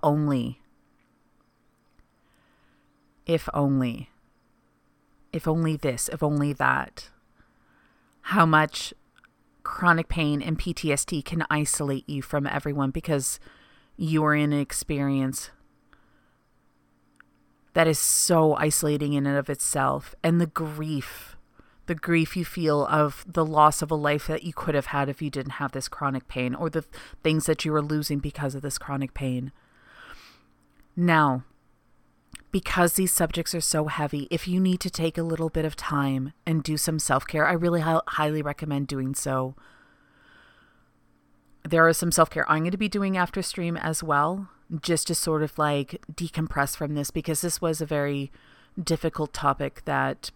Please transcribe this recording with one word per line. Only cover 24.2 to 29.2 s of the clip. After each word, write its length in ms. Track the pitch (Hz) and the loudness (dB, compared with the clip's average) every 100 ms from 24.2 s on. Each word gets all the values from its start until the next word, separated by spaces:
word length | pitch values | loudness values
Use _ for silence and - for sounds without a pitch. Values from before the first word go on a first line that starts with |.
| - | -2
that 160 | 156 | -6
you 100 | 170 | -6
could 220 | - - 147 | -6 -2 0
have 120 | - | 0
had 220 | 143 139 | -2 -2
if 120 | 139 | -2
you 80 | 151 | -6
didn't 220 | 135 131 | -6 -8
have 180 | - 139 | -6 -6
this 160 | 135 - | -6 -8
chronic 400 | - 143 135 - | -4 -4 -4 -6
pain, 260 | 131 123 | -4 -2
or 160 | 127 165 | -2 -4
the 160 | 160 - - - - | -4 -6 -12 -20 -2
things 220 | 160 156 156 | 2 2 2
that 200 | 156 156 | 0 0
you 80 | |
are 80 | 151 | 0
losing 380 | 147 151 143 143 | 0 -2 -2 -4
because 340 | 143 143 139 135 | -4 -4 -6 -4
of 60 | |
this 160 | 139 - | -8 -8
chronic 360 | - 139 135 | -6 -4 -4
pain. 380 | - | -4